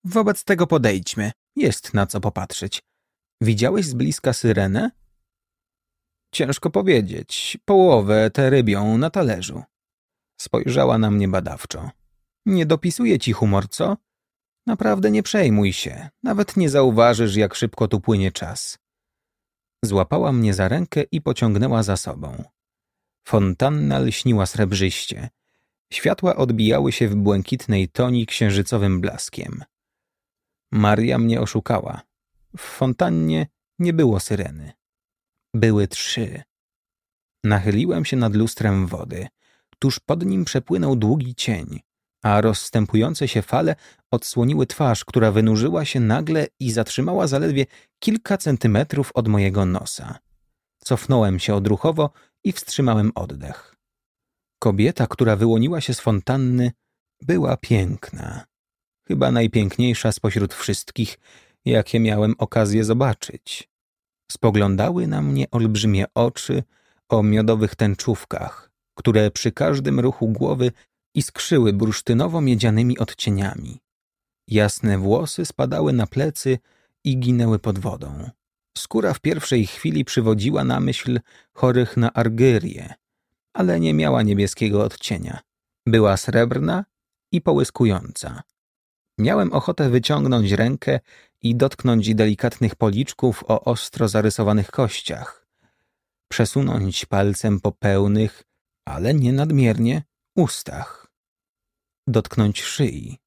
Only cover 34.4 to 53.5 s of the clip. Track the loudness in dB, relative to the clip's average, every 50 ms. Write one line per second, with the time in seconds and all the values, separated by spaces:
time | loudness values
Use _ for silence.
34.4 | -4 -8 -10 -14 -16 -18 -20 _ _ _ _ _ _ _ _ _ _ _ _ _
35.4 | _ _ -2 2 4 4 4 4 2 0 -4 -8 -8 -6 -6 -6 -6 -8 -10 -14
36.4 | -18 _ _ _ _ _ _ _ _ _ _ _ _ _ _ _ _ _ _ _
37.4 | -2 0 0 2 0 0 0 0 0 0 -2 -2 -2 -2 0 0 0 2 2 0
38.4 | 0 0 -2 -2 -2 0 2 0 0 -2 -4 -10 -10 -10 -10 -12 -12 -12 _ _
39.4 | _ _ _ _ _ _ _ _ -2 -2 -2 -2 _ -4 -4 -2 -2 -2 -2 -2
40.4 | -2 -2 -4 -6 -2 -2 -2 0 0 0 0 2 2 2 2 0 -2 -6 -8 -6
41.4 | -4 -4 -4 -4 -6 -10 -14 -16 _ _ _ _ _ _ _ _ 0 2 2 4
42.4 | 4 2 0 0 -6 -2 0 0 0 2 2 0 0 0 -2 -4 -4 -2 -2 -2
43.4 | -2 0 -2 0 0 0 -2 _ -10 -20 _ _ _ _ -4 -4 -4 -4 -2 0
44.4 | 0 2 2 0 -2 -2 -2 -2 0 0 0 0 -4 -2 2 4 4 4 4 4
45.4 | 4 4 4 2 2 0 0 -2 -4 -2 -2 0 2 2 2 0 0 -2 -2 -2
46.4 | -2 -4 _ _ -6 -2 -2 -2 -2 -2 -2 -4 -2 0 0 0 0 0 0 0
47.4 | 0 0 0 0 -2 -2 _ -20 _ _ _ _ -2 -2 -2 -2 _ -4 -4 -2
48.4 | 0 -2 0 2 2 2 2 2 0 0 -2 -4 -4 -2 -2 -2 0 2 2 2
49.4 | 2 2 2 2 0 0 0 -2 -4 -8 -12 -12 -12 -14 -14 -16 _ _ _ _
50.4 | _ _ _ _ _ _ _ _ _ -4 -4 -2 0 2 2 4 4 2 0 -2
51.4 | 0 0 0 0 2 0 0 2 0 -2 0 0 -2 -2 _ _ _ _ _ _
52.4 | _ -6 -4 -4 -10 -8 -4 0 0 2 2 2 2 0 0 -4 -8 -8 -10 -12
53.4 | -12 -14